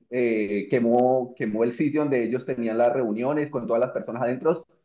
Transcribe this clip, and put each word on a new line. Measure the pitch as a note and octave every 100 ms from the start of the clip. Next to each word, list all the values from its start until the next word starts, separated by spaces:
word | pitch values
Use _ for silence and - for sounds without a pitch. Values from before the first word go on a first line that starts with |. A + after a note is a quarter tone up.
| -
eh, | B2+ A#2+ A2 G2+ G#2 -
quemó, | B2+ A#2 B2 B2+ C3 A#2+ -
quemó | A2+ G#2+
el | D#3
sitio | - D3 D3+
donde | C#3+ B2+
ellos | A2 B2 -
tenían | B2+ A#2 A2+
las | A#2+
reuniones | C3+ A2+ G#2+ C3 D3+ D3
con | C3+ A2+
todas | A#2
las | B2+
personas | A#2+ A2 A#2
adentro, | A#2+ B2+ D#3 E3+ - _